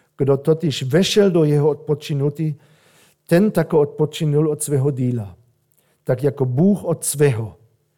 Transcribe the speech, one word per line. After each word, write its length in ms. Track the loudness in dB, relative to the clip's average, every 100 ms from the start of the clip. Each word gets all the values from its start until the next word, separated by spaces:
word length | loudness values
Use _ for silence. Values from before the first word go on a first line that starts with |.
| _ -4
Kdo 200 | 0 0
totiž 460 | 2 0 -2 -4
vešel 480 | 0 0 2 2 2
do 120 | 4
jeho 260 | 2 2 0
odpočinutí, 840 | -2 -4 -6 -4 -4 -2 -2 -6 -6 _ _ _ _ _ _ 0
ten 240 | 2 2
tako 280 | 0 0 2
odpočinul 720 | 0 0 -4 -2 -2 0 0
od 140 | -2
svého 280 | -2 -2 0
díla. 440 | -2 -2 -4 -8 -14 _ _ _ _ _ _
Tak 200 | -4 -2
jako 220 | -2 -2 -2
Bůh 380 | 2 2 2
od 200 | -2 -6
svého. 520 | -4 0 0 0 -6 -14 _ _ _